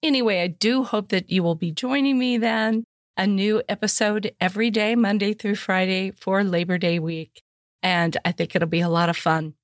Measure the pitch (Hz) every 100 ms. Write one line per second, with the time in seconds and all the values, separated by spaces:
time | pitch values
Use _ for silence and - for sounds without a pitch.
0 | 320 269 233 190 180 170 214 262 247 214
1 | 208 190 180 185 170 165 175 160 254 277
2 | 277 262 254 240 226 226 220 220 226 _
3 | _ - 190 196 202 214 - 208 214 -
4 | 214 208 202 - 185 196 233 220 214 240
5 | 214 208 202 214 208 202 - 185 185 190
6 | 190 - - 190 202 175 175 180 175 170
7 | 160 165 160 - _ _ _ _ 185 175
8 | 170 180 - 175 170 185 165 165 175 170
9 | 170 170 - 160 156 -